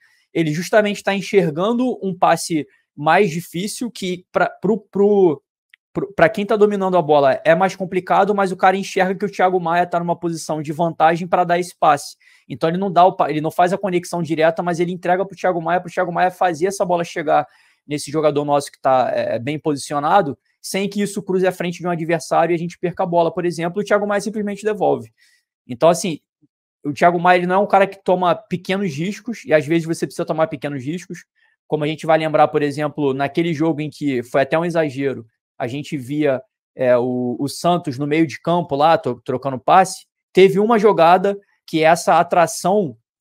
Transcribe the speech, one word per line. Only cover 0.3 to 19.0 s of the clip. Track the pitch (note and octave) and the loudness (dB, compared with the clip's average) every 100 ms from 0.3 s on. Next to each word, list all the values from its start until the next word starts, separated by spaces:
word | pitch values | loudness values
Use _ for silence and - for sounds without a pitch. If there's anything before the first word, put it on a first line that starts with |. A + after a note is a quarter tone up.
ele | - D#3+ | -4 -2
justamente | D3+ F3 A3 G#3 G3+ | -2 0 2 2 -2
tá | - | -4
enxergando | G3 - G3+ E3+ D3+ G3 A#3+ B3+ - | -4 0 0 2 0 -2 0 -2 -4
um | F#3+ F3+ | -6 0
passe | E3+ E3+ - D#3+ C#3 _ _ - | 2 2 0 -4 -6 _ _ -4
mais | D3 E3+ G#3 | 2 4 2
difícil, | D#3+ E3+ E3+ G3+ - A#3+ | -2 -8 -8 -8 -8 -10
que | - F#3 F3+ - | -8 -8 -8 -6
pra, | F#3+ F3 | -2 -2
pro, | - F#3 A3 | -2 -2 -2
pro, | - F#3+ G3+ G3+ F#3 C#3+ _ _ _ _ _ | -4 0 2 4 4 2 _ _ _ _ _
pro, | - D3 | -8 -6
pra | - E3 | 2 2
quem | D#3+ G3+ | 2 -2
tá | A3 | 2
dominando | G#3 G3+ F#3+ F#3 | 2 2 0 0
a | |
bola | D3+ D3+ C#3 B2+ D3+ | 2 4 4 2 2
é | |
mais | E3 F#3+ F#3 | 2 2 -2
complicado, | F#3 F#3 F3+ F3+ G3 | -6 -6 0 0 2
mas | G3+ G3 | 0 -2
o | F#3 | 2
cara | F#3+ F#3+ | 2 2
enxerga | F#3 - F#3 | -2 -2 -2
que | F#3+ G3+ | -2 -6
o | |
Thiago | - F#3 F#3 | 0 0 0
Maia | E3+ E3+ F3 | 0 0 0
tá | F3 | -2
numa | F3 E3+ | -4 -4
posição | F3 E3 - D#3 | -4 -6 -6 -8
de | D3 | -6
vantagem | D3+ E3+ D#3+ D#3+ E3+ F3+ | -4 -4 2 2 2 0
pra | F3+ | 0
dar | F3 F3 | 2 0
esse | F3+ - | -4 0
passe. | D#3+ D3 - - _ _ - | 2 2 -2 -18 _ _ -18
Então | C#3 E3 | -4 -2
ele | F3 | -2
não | G3 | 0
dá | E3+ F#3 | 4 4
o | |
pa-, | - D3 | 4 -2
ele | D#3 | -2
não | D#3 | -2
faz | - F3+ | 0 0
a | G3 | 0
conexão | G3+ F3 F3 F3 | -2 -4 -4 -6
direta, | D#3 D#3 D#3 D#3+ | -4 0 0 0
mas | F3 E3 | -2 -2
ele | F3 | -4
entrega | F3+ F3 F#3 G3 | -4 -2 0 -2
pro | F3+ | -4
Thiago | F#3+ F3 | -4 -2
Maia, | E3 F3+ | -2 -2
pro | F3 | -2
Thiago | - F3+ | -4 -4
Maia | E3+ F3+ | 0 0
fazer | F3+ F#3 D#3 F#3 | 0 -2 0 -4
essa | G3 F#3+ | -2 -2
bola | F3 | -2
chegar | E3+ - D3 D3+ C#3+ _ _ _ - | -4 -6 0 0 -2 _ _ _ -10
nesse | D3 - | -8 -6
jogador | D3 D3+ C#3+ D3 | -2 0 0 0
nosso | C#3+ C#3+ | -2 -2
que | - | -4
tá, | C#3 C3 | 0 2